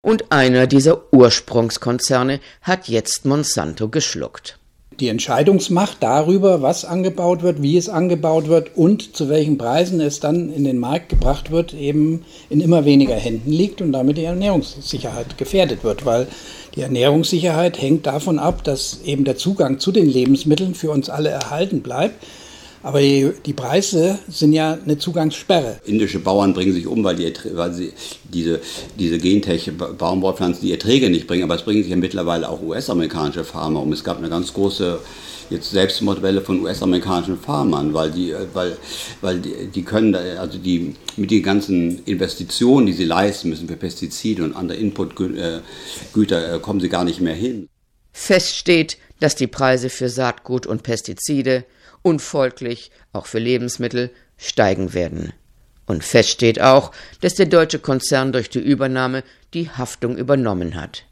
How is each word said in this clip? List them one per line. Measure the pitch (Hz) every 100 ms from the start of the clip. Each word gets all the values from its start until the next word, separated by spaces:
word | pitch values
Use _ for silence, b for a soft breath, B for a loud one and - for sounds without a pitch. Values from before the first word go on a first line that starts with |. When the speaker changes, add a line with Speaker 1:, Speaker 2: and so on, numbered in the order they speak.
Speaker 1:
Und | 143 220 -
einer | 151 127 127 131
dieser | 139 147 175 -
Ursprungskonzerne | 131 120 - - 120 117 - 123 123 - 131 127 139 B B
hat | - 185 -
jetzt | 113 - - -
Monsanto | 143 143 - 78 80 110
geschluckt. | 147 - - 62 - - - _ _ _ -
Speaker 2:
Die | 123
Entscheidungsmacht | 113 - 123 151 190 - 175 202 -
darüber, | 113 135 156 190 196 175
was | 135 170 -
angebaut | 175 185 185 175 175
wird, | 175 151
wie | 143 170
es | 170
angebaut | 175 175 170 160 160 151
wird | 165 165 -
und | 165 214 - -
zu | 143
welchen | 156 151 139
Preisen | 117 147 180 180
es | 147 147
dann | 147 170 170
in | -
den | 143 127
Markt | 120 160 -
gebracht | - 127 143 -
wird, | 160 170
eben | 151 143 151 156 165 B B B
in | 147
immer | 165 170 143
weniger | 139 131 110
Händen | 117 113 127
liegt | 156 202 -
und | 175
damit | 131 131 147
die |
Ernährungssicherheit | 165 180 202 180 - - - 139 123 117 120 -
gefährdet | 131 190 175 107
wird, | 110 98 139
weil | 117 131 B B B B -
die |
Ernährungssicherheit | 131 123 135 151 160 175 175 156 175 170
hängt | 135 156 147
davon | 143 185 151
ab, | 151 -
dass | 156 135 - -
eben | - 139
der | 139 127
Zugang | 180 196 139 135
zu | -
den | 196 160
Lebensmitteln | 131 127 139 156 151 190 170
für | 160
uns | 147 135
alle | 147 151
erhalten | 139 - 147 196 147
bleibt. | 123 123 202 - B B B B B B
Aber | 123 139
die, | 139 139 135 -
die | -
Preise | - 123 170 190 180 170 202 -
sind | 160 151
ja | 156 156
eine | 160 135 147
Zugangssperre. | 180 170 156 - - 175 123 110 -
Speaker 3:
Indische | 107 101 95
Bauern | 92 98 98
bringen | 92 92
sich | 90 -
um, | 113
weil | 95 87
die | 82
Erträ-, | - - 85
weil | 85
sie | 87 90 - B B -
diese, | 87 82 82 B B B -
diese | 82 85
Gentech-Baumwollpflanzen | 90 101 98 85 - 82 85 - 87 92 95 92 90 -
die | -
Erträge | 87 107 135 120
nicht | 85 -
bringen. | 87 82
Aber | 85
es |
bringen | - 107
sich | 90
ja | 90
mittlerweile | 90 95 85 85 78
auch | 80
U-S-amerikanische | 80 98 127 90 80 82 76 85
Farmer | 78 80 78 78
um. | 73
Es | 76
gab | 92 85
eine | 82
ganz | 85 87
große | - 98 98 90 82 B B B B B
jetzt | 82 -
Selbstmordwelle | 101 95 - 101 95 95 98
von | 95 92
U-S-amerikanischen | 90 - 92 90 95 90 87 87
Farmern, | - 147 - 71 76 78
weil | 80
die, | 82 87
äh, | 80 92
weil, | 92 90 85 B B B B
weil | 92 90
die, | 95 - 95
die | 95
können | 87 107 110
da, | 92 90 87
also | 85 90
die, | 90 87 82 - - -
mit | 98
den | 107
ganzen | 90 101 101 90 85 85 -
Investitionen, | 92 92 - 90 - 120 135 104
die |
sie | 85 85
leisten | 85 101 98 85
müssen | 78 82
für | 80
Pestizide | 90 - 80 - 113 95
und | 78 -
andere | 87 87
Inputgü-, | 107 95 85 - 92 -
äh, | 85 82 B B B B B
Güter, | 107 101 87 82
äh, | 82
kommen | - 101
sie | 87
gar | 87
nicht | 87 85
mehr | 85
hin. | 80 123 113 85 _ _ _ _
Speaker 1:
Fest | - - 185 - -
steht, | - 170 160 - b _
dass | 151 -
die | 127
Preise | - 131 131 127
für | - 127
Saatgut | 120 123 - - 127 -
und | 110
Pestizide | - 113 - 92 - 143 127 127 120 b b b
und | 185 156
folglich | - 151 127 - 120 117 - b b
auch | 104 -
für | 113
Lebensmittel | 117 123 120 - 120 123 123 b b _
steigen | - - 104 92 92
werden. | 90 85 80 80 - _ _ _ _ -
Und | 87
fest | - 120 104
steht | - 117 -
auch, | 131 131 - B B B
dass | 180
der | - 175
deutsche | 170 160 160
Konzern | - 131 - 135 135
durch | 127 113
die | 123
Übernahme | 131 139 135 131 127 131 b b b 170
die | 165
Haftung | 127 123 - 117 82
übernommen | 123 139 117 92 87 78
hat. | - - _